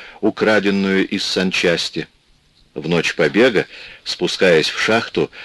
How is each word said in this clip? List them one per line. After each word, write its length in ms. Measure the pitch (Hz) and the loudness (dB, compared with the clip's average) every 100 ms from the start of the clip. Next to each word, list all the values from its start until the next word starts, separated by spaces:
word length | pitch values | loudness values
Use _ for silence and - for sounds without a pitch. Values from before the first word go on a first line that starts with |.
| - - | -20 -2
украденную 880 | 107 - 107 107 98 98 98 95 - | -2 0 2 4 2 0 2 0 0
из 160 | 101 | -2
санчасти. 840 | - - 92 - 90 82 - 82 - _ _ _ _ _ _ | -2 -2 0 0 0 0 -4 -8 -10 _ _ _ _ _ _
В 160 | - 76 | -10 -2
ночь 260 | 85 - - | -2 -2 0
побега, 500 | 78 98 127 95 - - - - | 0 4 2 2 -2 -10 -20 -16
спускаясь 640 | - - 87 - 95 82 73 | -10 -6 -4 2 4 4 2
в 100 | - | -2
шахту, 540 | - 113 - - 73 - | 0 0 0 -4 -4 -6